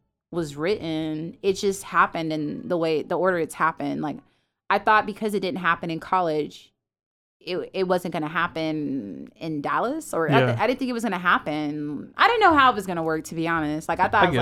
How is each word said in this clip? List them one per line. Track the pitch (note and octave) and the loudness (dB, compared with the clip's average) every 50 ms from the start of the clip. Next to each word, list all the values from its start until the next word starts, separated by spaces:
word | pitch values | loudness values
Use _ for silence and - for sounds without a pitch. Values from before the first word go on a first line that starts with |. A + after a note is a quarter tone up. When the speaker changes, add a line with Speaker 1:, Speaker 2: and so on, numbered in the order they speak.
| _ _ _ _ _ _ | _ _ _ _ _ _
Speaker 1:
was | - F3 E3 D3 C#3+ | -6 -6 -4 -4 -6
written. | C#3+ D3+ F3+ G#3+ - - E3 D#3+ D#3 D#3+ D#3 D#3 D#3 D#3+ E3+ - - - | -4 -2 -2 -2 -2 -2 -4 -4 -2 -2 -4 -4 -6 -6 -8 -10 -4 -2
It | G3 F#3+ | -2 -2
just | - - G3+ F#3+ - - | 0 0 -2 -2 -2 -8
happened | - - E3+ F#3 - - E3+ E3 D#3+ D#3 | -2 2 2 2 2 2 -4 -4 -2 -2
in | D#3 D3 D3 - - - - | -2 -4 -4 -6 -8 -4 -2
the | F3+ E3+ | 0 0
way, | E3 D#3+ D#3+ D3 - | 2 2 2 0 0
the | - D3 D3 | -2 -2 0
order | F3 F#3+ F#3 E3+ | 2 2 2 2
it's | D#3 C3 - | -2 -4 -2
happened. | - E3 D#3+ E3 - D3 C#3+ C#3+ C#3+ | 0 0 0 0 -2 -4 -4 -4 -4
Like, | D#3 D3+ - - - _ _ _ _ _ _ _ _ _ | -4 -6 -8 -10 -14 _ _ _ _ _ _ _ _ _
I | F#3+ G3+ | 0 2
thought | G3+ A3+ G#3+ G#3+ G#3 | 4 6 4 4 4
because | G3 G3 - A3 G#3+ G3+ | 2 -4 -4 -4 -2 -2
it | G3+ | 0
didn't | F#3 F#3 C3+ F#3 | -2 -2 -4 0
happen | F3+ E3+ E3+ - - E3+ | 2 2 0 2 0 -4
in | E3 D#3+ | -6 -6
college, | - - - F#3 F3+ E3 D3+ D3+ D3 F3 - - - _ _ _ _ _ _ _ _ _ _ _ _ _ _ _ | -4 0 0 2 2 2 2 0 -2 -4 -8 -16 -20 _ _ _ _ _ _ _ _ _ _ _ _ _ _ _
it, | - D#3+ F3+ F3 B2+ - - | -10 -6 -6 -6 -6 -6 -2
it | F#3+ F#3+ F3+ | -2 0 2
wasn't | F#3 - - F3+ D#3+ | 0 0 0 -4 -4
gonna | E3+ D3+ D3+ | -4 -4 -2
happen | D#3+ F3 E3 E3+ - D#3+ D#3+ D#3 D#3 D#3 D3 C#3 C3+ C#3 G2+ G2+ E2 C2+ C#2 - _ | -2 -2 -2 -2 -2 -4 -4 -2 -2 -2 -4 -4 -4 -6 -6 -8 -12 -12 -14 -16 _
in | _ C3+ E3 D#3 D3 | _ -8 -6 -6 -4
Dallas, | C#3+ D3 C#3+ D#3 F#3 A#3 C#4+ D#4+ D4+ - - | -4 -2 0 0 0 0 -2 -6 -8 -6 -2
or | E3 D#3+ D3+ | -2 0 4
I, | C#3+ C3 | 4 4
th-, | C3 B2 A#2 A2+ | 4 4 2 2
Speaker 2:
Yeah. | G3+ | 0
Speaker 1:
I | |
didn't | A3+ C4 - | 0 0 -2
think | C4+ B3 | -2 -4
it | B3 | -2
was | A3+ A3 | -2 -2
gonna | A#3 F#3 - | -2 -4 0
happen. | F3 F3 G3 - - E3 D3 D3+ D3+ D3 D3+ D3+ D3 D3 D3 - - - - - | 2 2 2 2 2 -4 -6 -4 -4 -4 -6 -6 -6 -6 -6 -8 -10 -12 2 4
I | - G#4 | 4 4
didn't | A#4+ A4+ | 6 6
know | G#4+ F4+ D#4+ D4 | 6 6 6 6
how | C4+ B3+ | 6 6
it | G#3+ | 4
was | G#3 F#3 F#3+ | 2 -2 -4
gonna | F3+ E3+ D#3+ | -4 -2 0
work, | D#3+ D#3+ D#3+ D3+ | 0 -2 -2 -4
to | - E3+ | -6 -6
be | E3 D#3+ E3 | -2 -2 0
honest. | E3 E3 D#3 D3 D3+ D#3 - - | 0 0 0 -2 -2 -4 -2 -4
Like, | E3+ - | 2 2
I | F#3 G3+ | 2 4
thought | G#3+ G#3+ G3 | 6 4 4
Speaker 2:
I | |
Speaker 1:
it | - | 6
was | D3 | 4
Speaker 2:
get | B2 | 4